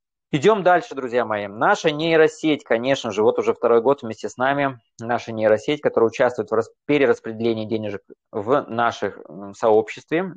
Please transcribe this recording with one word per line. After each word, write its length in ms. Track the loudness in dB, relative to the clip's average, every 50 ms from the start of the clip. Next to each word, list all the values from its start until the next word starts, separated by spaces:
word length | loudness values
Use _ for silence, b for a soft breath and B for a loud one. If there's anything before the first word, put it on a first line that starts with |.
| _ _ _ _ _ _
Идём 320 | -4 0 2 4 2 4 4
дальше, 300 | 4 4 4 2 -2 -8
друзья 300 | -8 -6 -4 -2 -2 -2
мои. 220 | 0 -2 -4 -4 -6
Наша 440 | -4 -2 0 0 2 2 0 0
нейросеть, 720 | -2 0 0 2 4 4 4 4 2 0 -2 0 0 0 0
конечно 460 | 0 -2 0 0 0 -2 -2 -2 -4
же, 120 | -2 2 2
вот 160 | 2 2 2
уже 140 | 0 -2 -2
второй 280 | 0 2 2 4 4
год 200 | 4 2 0 0 -2
вместе 240 | -8 -10 -10 -10 -10
с 80 | -6 -4
нами. 420 | -2 0 0 0 -2 -2 -4 -8 _ _ _ -12
Наша 320 | -6 -4 -4 -4 -4 -6
нейросеть, 500 | -6 -2 2 2 2 2 2 -2 -4 -2
которая 280 | -2 -2 0 2 2 2
участвует 420 | 2 2 0 0 0 -2 -4 -2
в 20 | -2
рас-, 180 | -2 -2 -2 _ _ _
перераспределении 800 | -2 0 2 2 2 2 0 -4 -8 -8 -4 -2 -2 -2 -2 -4
денежек 360 | -4 -6 -6 -4 -6 -10 -10 -12 _ -20 -20 _ _
в 340 | -10 -8 -2 0 0 0 -2 -2
наших, 520 | -4 -2 -2 -2 -2 -4 -6 -8 -8 -10 -16 -20
м, 240 | -18 -16 -16 -16 -8
сообществе, 800 | -2 2 4 4 4 2 0 -4 -16 -8 _ -4 -4 -4 -6 -8